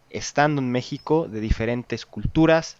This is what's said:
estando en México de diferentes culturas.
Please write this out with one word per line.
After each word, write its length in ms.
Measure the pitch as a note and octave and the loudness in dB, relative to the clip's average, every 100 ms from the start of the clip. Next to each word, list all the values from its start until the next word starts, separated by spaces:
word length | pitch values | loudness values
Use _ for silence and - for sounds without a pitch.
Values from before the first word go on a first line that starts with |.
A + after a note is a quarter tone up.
| _ | _
estando 500 | G#2+ - - D3+ C#3+ | -10 -4 2 2 2
en 120 | B2+ | 0
México 560 | B2+ - C#3+ - D#3 E3 | -2 -4 -10 0 0 0
de 120 | G#2+ | -6
diferentes 640 | G#2+ - A2+ B2 - A#2 | -2 0 0 -4 -4 -8
culturas. 720 | - G#2+ - D#3+ D#3+ D#3+ - | -8 -8 -2 4 4 4 0